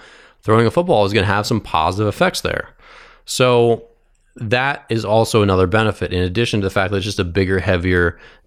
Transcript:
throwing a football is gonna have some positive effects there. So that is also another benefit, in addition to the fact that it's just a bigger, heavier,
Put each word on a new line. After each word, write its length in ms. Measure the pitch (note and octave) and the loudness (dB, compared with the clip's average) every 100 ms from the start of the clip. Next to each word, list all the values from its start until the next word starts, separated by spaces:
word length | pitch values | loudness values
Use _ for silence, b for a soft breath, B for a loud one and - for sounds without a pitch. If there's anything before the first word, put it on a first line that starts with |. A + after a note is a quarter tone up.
| B B B B | B B B B
throwing 240 | - A2+ A2+ | 0 2 2
a 40 | |
football 360 | F3 F3 A#2 G2 | 2 2 2 2
is 80 | |
gonna 120 | G#2+ F#2+ | 0 0
have 200 | G2+ G#2 | 0 -2
some 140 | A2 | -4
positive 460 | - D#2+ D#2+ F#2+ G#2+ | -2 -2 0 0 -2
effects 340 | - F#3 - | 0 -2 -2
there. 320 | - - - _ B B B B | -6 -6 -8 _ B B B B
So 640 | B - B2+ A#2+ A#2 A2+ - _ _ _ _ - | B 0 2 4 2 0 -6 _ _ _ _ -10
that 480 | A2 B2 C#3 C#3+ - | -4 -2 -2 -4 -6
is 140 | A2+ | -4
also 380 | G2+ A2+ A2 A2+ | 0 2 2 2
another 240 | G2+ F#2 F#2 | 4 2 2
benefit, 460 | A2 G#2+ - F2 | 2 0 -2 -4
in 100 | F#2 | -2
addition 380 | F2+ G2 A#2 G#2+ | -2 -2 -2 -2
to 60 | G2 | -2
the 40 | |
fact 200 | G2+ F#2 | -2 -2
that 80 | G2 | -2
it's 80 | G2+ | -4
just 120 | G2 | -4
a 60 | |
bigger, 340 | F2 F2 F#2 F#2+ | -4 -2 0 0
heavier, 600 | F#2 F2+ F#2 F2+ F2 - B B | 0 0 2 2 0 -2 B B